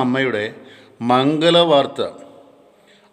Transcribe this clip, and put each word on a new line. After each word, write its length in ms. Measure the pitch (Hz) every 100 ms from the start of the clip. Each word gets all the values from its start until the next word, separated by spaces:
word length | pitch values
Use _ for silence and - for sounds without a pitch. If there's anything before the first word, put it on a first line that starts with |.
അമ്മയുടെ 420 | 127 131 131 107 110 - - - - - 117
മംഗളവാർത്ത 880 | 127 135 151 165 170 170 143 135 - 92 - - - - _ _ _ _ _ _